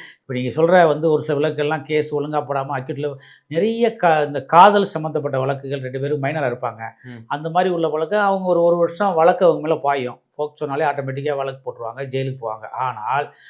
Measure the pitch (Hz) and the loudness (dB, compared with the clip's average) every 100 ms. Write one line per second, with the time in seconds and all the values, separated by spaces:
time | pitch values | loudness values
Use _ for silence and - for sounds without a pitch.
0 | - - - 127 127 139 165 185 165 147 | -16 -20 -8 -6 -4 0 6 6 6 4
1 | 160 151 - 139 156 139 147 156 135 151 | 2 2 0 0 0 -2 -2 -4 -2 -2
2 | 147 147 147 151 139 139 139 139 135 139 | 0 -4 -2 -4 -2 -4 -4 -6 -6 -6
3 | 147 135 - - _ 156 214 226 226 226 | -8 -8 -16 -20 _ -2 0 2 0 2
4 | 175 156 143 143 - 170 202 202 196 156 | 2 2 0 -4 4 8 10 8 2 -4
5 | 156 151 139 131 131 135 135 139 127 131 | -4 -4 -2 -2 -2 -4 -6 -8 -6 -6
6 | 143 147 135 160 135 120 127 113 113 - | -4 -2 -2 -2 -2 -2 -6 -8 -12 -14
7 | 123 120 113 147 160 170 185 170 160 151 | -18 -18 -8 -8 -2 0 0 0 -2 -2
8 | 156 208 202 196 185 175 170 170 170 170 | -2 0 0 0 2 4 4 4 0 0
9 | 202 165 170 180 180 151 151 156 139 143 | 0 4 4 4 2 2 -2 -2 0 -2
10 | 123 120 _ - 147 - 147 139 156 139 | -4 -10 _ -8 -8 -6 -6 -2 -2 -2
11 | 135 135 143 139 139 131 127 120 113 123 | -6 -6 -4 -4 -6 -8 -12 -10 -12 -10
12 | 139 135 135 120 113 110 107 117 127 113 | -6 -4 -4 -6 -8 -10 -10 -6 -6 -6
13 | 110 143 - - | -4 -4 -4 -12